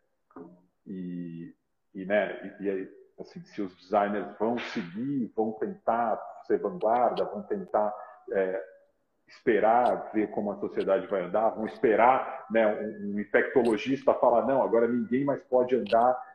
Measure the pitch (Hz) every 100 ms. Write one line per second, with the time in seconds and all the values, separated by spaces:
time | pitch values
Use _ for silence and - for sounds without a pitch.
0 | _ _ _ - 175 - _ _ - 95
1 | 90 87 87 82 85 - _ _ _ 98
2 | 95 104 92 87 95 - 98 95 95 -
3 | _ - 95 - - - 98 - - 104
4 | 101 104 90 - 110 120 - 117 87 190
5 | 262 285 110 - 110 - 101 95 - 117
6 | 117 101 - - - 104 104 90 107 120
7 | 120 180 185 208 - 202 185 - 180 -
8 | - - - 104 95 92 - - _ _
9 | _ _ _ - - 110 107 117 120 90
10 | - 107 101 - 101 98 101 - 95 95
11 | 90 101 87 101 110 - 107 - 123 104
12 | 117 131 - - - 110 110 104 104 104
13 | 101 101 104 123 117 135 120 107 127 135
14 | - 110 131 117 120 135 98 117 117 120
15 | 110 127 139 127 - 127 127 127 104 113
16 | 123 127 -